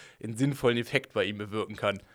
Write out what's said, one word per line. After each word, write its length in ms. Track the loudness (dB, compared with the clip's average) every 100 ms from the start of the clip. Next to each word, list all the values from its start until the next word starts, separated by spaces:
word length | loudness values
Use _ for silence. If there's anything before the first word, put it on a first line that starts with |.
| -20 -10
einen 140 | -6 0
sinnvollen 420 | 0 4 2 2
Effekt 360 | 2 -2 0
bei 100 | 0
ihm 140 | 0 -2
bewirken 400 | -4 -4 -4 -2
kann. 240 | -2 -2 -6